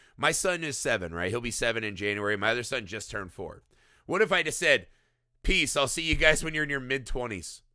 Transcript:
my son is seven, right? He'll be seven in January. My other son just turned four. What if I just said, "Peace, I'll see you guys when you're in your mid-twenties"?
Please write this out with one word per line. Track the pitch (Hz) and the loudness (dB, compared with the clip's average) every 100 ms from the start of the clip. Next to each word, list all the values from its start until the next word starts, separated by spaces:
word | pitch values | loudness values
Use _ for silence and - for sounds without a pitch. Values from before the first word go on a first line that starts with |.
| _ - | _ -2
my | 151 | 0
son | 160 190 175 | 2 0 -2
is | 160 123 | -4 -4
seven, | 143 113 85 | 0 0 -2
right? | 85 92 | -4 -2
He'll | 120 | -2
be | 117 | -4
seven | - 120 113 | -2 -2 0
in | 107 | -4
January. | 95 104 104 104 104 | -4 -2 -2 -2 0
My | 107 | 0
other | 120 | 0
son | 117 131 95 | -2 -6 -6
just | 107 - | -10 -8
turned | 107 92 | -10 -10
four. | - 82 - _ _ _ _ - | -12 -14 -14 _ _ _ _ -2
What | 180 | 2
if | 202 | 4
I | 185 | 4
just | 156 - | 2 2
said, | 165 127 - _ _ _ _ _ | 4 4 2 _ _ _ _ _
"Peace, | - 190 143 151 | 2 4 4 2
I'll | 135 | 0
see | - | 0
you | 160 147 | 0 4
guys | 156 156 | 6 6
when | 160 | 2
you're | 156 | -2
in | 147 | -2
your | 139 | -2
mid-twenties"? | 127 135 117 117 120 98 - - _ | -2 -4 -4 -6 -4 -6 -10 -14 _